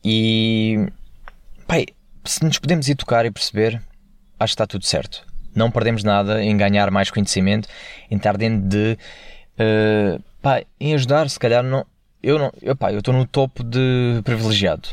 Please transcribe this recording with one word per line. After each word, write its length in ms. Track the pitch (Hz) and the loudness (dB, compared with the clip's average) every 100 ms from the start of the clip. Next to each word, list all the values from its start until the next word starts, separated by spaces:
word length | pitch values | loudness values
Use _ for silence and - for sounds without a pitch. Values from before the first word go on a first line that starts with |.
E, 840 | 104 110 110 110 110 113 110 107 104 - - - - - - - - | 2 2 2 2 2 2 0 0 -2 -6 -20 -20 -20 -20 -20 -20 -4
pá, 100 | 165 101 _ _ - | -2 -2 _ _ -18
se 200 | - - | -8 -2
nos 140 | 160 - | 0 0
podemos 300 | 139 170 135 | 0 0 0
educar 380 | 143 - 117 117 | -2 0 0 0
e 40 | |
perceber, 520 | 101 - 104 110 117 - - _ - _ - | -2 -6 0 0 -2 -12 -20 _ -20 _ -4
acho 140 | 110 | -4
que 20 | |
está 120 | - 107 | -2 -4
tudo 180 | 98 | -4
certo. 420 | - - - - - - - | -2 -4 -4 -14 -10 -10 -6
Não 160 | - 113 | 0 0
perdemos 340 | 117 110 113 | 2 0 0
nada 380 | 104 101 101 107 | 2 2 2 0
em 140 | 104 104 | 2 2
ganhar 340 | 101 101 101 | 4 4 2
mais 200 | 98 98 | 2 0
conhecimento, 580 | - 101 - 95 107 110 - - - - | 0 0 2 2 0 -2 -14 -20 -20 -6
em 60 | 101 | -2
estar 200 | 104 101 | 0 0
dentro 320 | 113 113 95 | 0 0 2
de, 300 | 104 107 113 - - - - - - | 2 2 -2 -8 -20 -20 -20 -20 -2
eh, 600 | 110 107 107 107 101 87 - - | 2 4 4 4 2 -2 -8 -4
pá, 220 | 139 127 - _ | 0 0 -2 _
em 160 | 143 | -2
ajudar, 340 | 151 123 147 151 | 0 2 2 2
se 100 | - | 0
calhar 240 | 123 120 | 2 2
não, 240 | 127 135 - _ _ _ | 2 -2 -6 _ _ _
eu 160 | - 151 | 0 0
não, 140 | 139 - | 0 -4
eu, 140 | - 135 | -4 -2
pá, 160 | 98 | 0
eu 80 | 104 | -2
estou 120 | 104 | 0
no 140 | 127 131 | 0 2
topo 380 | - 135 - | 0 -2 -2
de 560 | 120 123 127 123 120 117 | -4 0 0 2 0 0
privilegiado. 640 | 107 113 110 104 95 80 - | -2 0 0 2 2 -2 -6